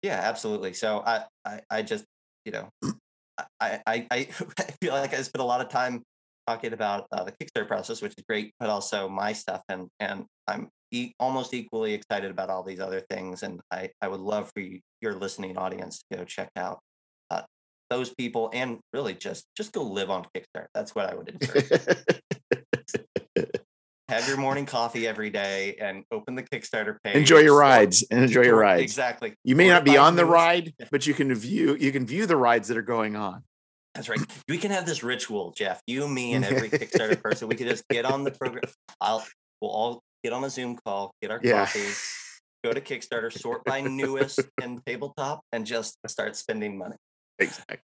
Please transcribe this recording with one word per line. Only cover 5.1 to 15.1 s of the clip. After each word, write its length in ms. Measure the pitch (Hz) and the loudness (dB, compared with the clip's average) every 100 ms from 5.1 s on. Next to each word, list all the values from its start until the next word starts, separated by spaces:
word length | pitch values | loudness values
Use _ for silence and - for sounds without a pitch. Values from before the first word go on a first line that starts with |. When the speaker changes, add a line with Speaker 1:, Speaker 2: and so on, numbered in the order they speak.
Speaker 1:
I 80 | 135 | -6
spent 180 | 135 - | -6 -6
a 40 | 123 | -2
lot 160 | 123 | -2
of 80 | 127 | -2
time 320 | 123 127 120 - _ _ _ - | -2 -2 -6 -12 _ _ _ -8
talking 280 | 113 - | -6 -6
about, 320 | 110 107 101 - | -4 -2 -4 -6
uh, 140 | 92 | -8
the 80 | 90 | -8
Kickstarter 340 | - - - 104 | -10 -8 -6 -4
process, 360 | 101 95 113 | -4 -6 -8
which 100 | 104 - | -10 -12
is 60 | - | -6
great, 240 | 107 107 _ | -6 -6 _
but 80 | 113 | -4
also 400 | 104 101 104 95 | -2 -2 -4 -4
my 240 | 98 104 | -4 -4
stuff, 300 | 107 - 95 - | -4 -6 -8 -8
and, 180 | 95 90 _ | -12 -12 _
and 260 | 101 98 - _ - | -8 -8 -12 _ -8
I'm 220 | 104 - _ _ | -8 -8 _ _
e-, 200 | 120 123 _ | -8 -8 _
almost 360 | 127 131 127 | -4 -2 -6
equally 400 | 127 110 113 110 | -10 -8 -6 -4
excited 360 | 104 - 101 98 | -6 -6 -6 -6
about 200 | 92 92 | -8 -6
all 120 | 95 | -6
these 180 | 92 92 | -8 -10
other 200 | 95 95 92 | -8 -8 -8
things, 320 | 95 92 92 | -10 -10 -12
and 180 | 98 87 - | -12 -14 -12
I, 200 | 90 95 _ | -10 -10 _
I 60 | 98 | -8
would 120 | 95 | -8
love 300 | 95 107 101 | -6 -6 -6
for 60 | - | -12
you, 200 | 92 92 _ _ | -14 -16 _ _
your 140 | 113 | -8